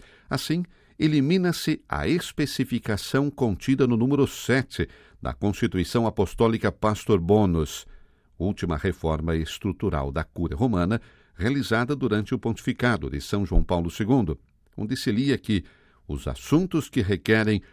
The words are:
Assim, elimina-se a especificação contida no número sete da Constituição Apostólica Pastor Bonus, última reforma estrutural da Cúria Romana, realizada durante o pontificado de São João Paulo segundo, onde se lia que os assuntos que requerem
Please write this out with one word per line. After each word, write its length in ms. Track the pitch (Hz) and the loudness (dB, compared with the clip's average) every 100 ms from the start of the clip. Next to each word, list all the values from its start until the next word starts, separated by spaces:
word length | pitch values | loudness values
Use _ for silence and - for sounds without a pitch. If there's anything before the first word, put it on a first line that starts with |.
| - - - | -20 -20 -6
Assim, 380 | 135 - 160 180 _ _ - | -6 -2 -4 -4 _ _ -2
elimina-se 840 | 156 151 135 185 180 165 - 151 - | 2 2 2 2 2 0 -2 -4 -4
a 200 | 147 95 | -4 0
especificação 1200 | 175 - - 143 - 131 117 - 101 - 135 143 | -2 -2 -4 -4 -2 -2 -2 -2 -4 -2 0 0
contida 560 | - 120 90 - 135 127 | 0 -2 0 0 2 4
no 100 | 117 | 4
número 300 | 127 139 131 | 2 2 0
sete 640 | - - 127 - - 80 - - - | -2 0 0 0 -4 -6 -8 -20 -10
da 120 | - | -8
Constituição 720 | 62 101 101 117 92 85 123 113 | -2 -2 0 0 0 0 2 0
Apostólica 680 | 107 95 - 117 113 104 | 0 -2 2 2 4 -2
Pastor 480 | - 107 104 - 101 | 0 -2 -2 2 0
Bonus, 680 | 85 104 98 82 76 - - - - _ _ - | 6 4 6 2 -2 -6 -16 -20 -20 _ _ -6
última 400 | 90 101 85 73 | -4 -2 -4 -2
reforma 580 | 95 85 80 78 80 80 | -2 -2 -2 -2 0 -2
estrutural 760 | 80 - 104 90 104 80 69 | -2 -4 -6 -2 -2 -2 -4
da 120 | 67 | -4
Cúria 320 | 78 - 85 71 | -6 -4 -4 0
Romana, 460 | 131 95 87 113 - _ _ | 0 2 0 -2 -4 _ _
realizada 640 | - 101 139 110 113 123 143 | -4 -2 -2 0 0 0 -2
durante 400 | 123 104 104 127 | 0 0 0 -4
o 40 | |
pontificado 720 | 120 104 - 120 123 101 69 | -2 -4 -4 0 0 0 -2
de 100 | 71 | -6
São 240 | - 101 | -4 -4
João 200 | 98 87 | 2 2
Paulo 260 | 80 90 85 | 4 0 -2
segundo, 500 | - 104 135 87 71 _ _ _ - | -4 2 2 2 -4 _ _ _ -10
onde 180 | 107 131 | -6 -4
se 160 | - | -2
lia 240 | 107 139 120 | 0 0 0
que 260 | - 101 - _ _ _ - | 0 -2 -2 _ _ _ -10
os 200 | 71 69 | -8 -6
assuntos 600 | 65 - 151 185 160 - | -8 0 2 2 -2 -2
que 120 | 131 | -2
requerem 600 | 98 92 - 110 107 107 - | 0 -2 4 4 4 0 -2